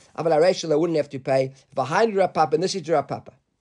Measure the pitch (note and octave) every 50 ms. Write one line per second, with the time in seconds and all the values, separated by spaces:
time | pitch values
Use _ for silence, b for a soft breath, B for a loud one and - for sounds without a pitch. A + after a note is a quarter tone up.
0 | b b b - D#3 E3 D#3 D3+ E3 F#3 F#3+ - - D#3+ D3 D3 E3+ F3 E3 D3+
1 | C#3 - - C3 - C#3+ C3+ C3+ C3+ C3 b b b b - C#3 C3 B2+ E3 G3
2 | A#3 A3+ G3 G3 F3+ F3+ - E3+ D#3 C#3+ D3+ D#3 F3+ F3 F#3+ F#3+ C#3+ D#3 E3 C#3+
3 | C3+ - C#3 G#2 - - _ _ _ _ _ _